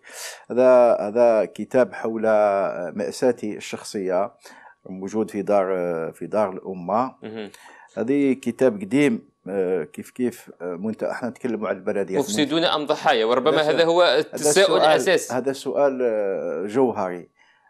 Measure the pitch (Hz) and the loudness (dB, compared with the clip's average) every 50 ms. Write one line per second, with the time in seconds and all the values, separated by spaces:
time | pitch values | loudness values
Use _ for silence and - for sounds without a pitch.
0 | _ - - - - - - - - - 113 120 127 127 127 123 120 117 101 - | _ -20 -18 -16 -14 -14 -16 -16 -14 -4 0 4 6 6 8 8 8 6 4 2
1 | 90 104 104 120 120 117 113 107 95 - - - 104 - - 131 120 98 - - | 0 -2 2 4 4 4 4 4 2 -2 -4 -10 -8 -2 2 2 2 2 0 -4
2 | - 113 113 110 110 110 110 104 107 101 98 98 95 82 - 76 90 82 - 101 | -6 -6 -4 -2 0 2 4 4 4 2 2 2 0 -2 -4 -6 -8 -8 -6 -6
3 | 90 - 95 - 139 127 120 - - 107 - - - - - - - - - 107 | -6 -6 -4 0 0 0 0 0 -4 -8 -8 -10 -10 -12 -12 -12 -12 -10 -8 -6
4 | 95 92 90 90 101 - - _ _ - - - - - - _ _ - 92 95 | -4 -2 0 0 -2 -2 -6 _ _ -20 -20 -20 -20 -20 -20 _ _ -16 -12 -10
5 | 95 98 104 110 107 - - 101 95 101 101 101 92 92 95 90 87 87 85 82 | -10 -6 -4 -4 -4 -2 -4 -4 -2 0 2 2 2 0 0 -2 -2 -2 -4 -4
6 | 82 78 - - 87 80 92 104 107 92 92 92 - 95 95 92 87 90 101 113 | -6 -8 -8 -10 -10 -4 -2 -2 -2 -2 -4 -8 -10 -12 -12 -10 -6 -2 -2 0
7 | 131 131 - _ - 110 110 110 104 95 - - - - - - - _ _ 107 | -2 -2 -6 _ -16 -14 -12 -12 -14 -14 -16 -20 -20 -20 -20 -20 -20 _ _ -6
8 | 110 120 139 143 139 135 127 131 - 120 110 - 131 127 107 98 107 95 120 143 | -4 -2 0 2 2 2 0 0 -2 -6 -2 2 2 2 2 0 -4 -2 2 2
9 | 147 135 117 - - _ _ _ _ 90 98 98 92 90 92 87 76 - - - | 4 2 2 0 -4 _ _ _ _ -6 -4 -2 0 0 0 -2 -4 -6 -10 -14
10 | 101 - - - 127 120 117 - - - - - 85 90 87 82 98 110 104 - | -16 -14 -8 -6 -4 -4 -4 -8 -14 -20 -16 -12 -10 -10 -8 -8 -6 -8 -6 -6
11 | - - 95 - 127 113 - - - 120 110 104 107 95 101 95 90 104 104 101 | -6 -6 -6 -6 -8 -10 -8 -8 -6 -6 -4 -4 -4 -4 -6 -4 -4 -4 -4 -2
12 | 98 87 - - 135 202 - - 147 135 151 165 165 - - 151 147 131 151 - | -4 -2 -2 -2 -2 0 0 -2 0 0 0 0 0 0 0 0 0 -2 -4 0
13 | - 160 139 113 110 110 123 131 123 151 156 160 151 151 156 160 165 165 170 175 | 0 2 2 2 2 2 2 2 2 2 2 2 2 2 2 2 2 4 4 4
14 | 175 156 123 143 156 - - - - 151 151 180 196 180 160 147 139 156 156 139 | 4 4 4 2 0 -2 -4 -2 0 2 4 4 4 4 4 4 4 4 4 4
15 | 123 190 175 151 - - 120 127 120 139 135 - - 139 - 139 143 139 131 127 | 4 2 2 0 0 -2 -4 -4 -2 -4 -6 -4 -6 -4 0 2 2 2 2 0
16 | 127 120 110 107 101 98 95 78 73 85 73 78 92 104 107 135 135 120 101 107 | 0 0 0 0 -2 -2 -2 -4 -4 -4 -4 -6 -6 -2 2 2 2 2 2 0
17 | 98 92 87 87 - - _ _ _ _ _ _ _ _ | -4 -4 -6 -8 -12 -16 _ _ _ _ _ _ _ _